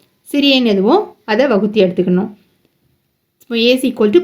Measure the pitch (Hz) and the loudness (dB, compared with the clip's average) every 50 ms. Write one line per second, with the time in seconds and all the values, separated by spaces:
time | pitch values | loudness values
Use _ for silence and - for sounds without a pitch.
0 | _ _ _ _ _ - - 285 277 277 269 262 247 226 202 190 185 226 311 415 | _ _ _ _ _ -8 -4 -2 0 2 2 2 0 0 0 0 2 2 2 0
1 | 427 - - _ _ - 214 220 269 277 233 196 214 214 214 220 190 180 180 - | 0 -4 -12 _ _ -4 -2 0 0 0 0 0 -2 -2 0 0 0 0 0 -2
2 | 175 180 180 180 208 - - - _ _ _ _ _ _ _ _ _ _ _ _ | -2 -2 -2 -2 -2 -6 -10 -18 _ _ _ _ _ _ _ _ _ _ _ _
3 | _ _ _ _ _ _ _ _ _ - 233 226 233 240 254 254 269 247 - - | _ _ _ _ _ _ _ _ _ -8 -4 0 2 2 2 2 0 -2 -2 0
4 | 220 208 208 349 | 0 2 2 2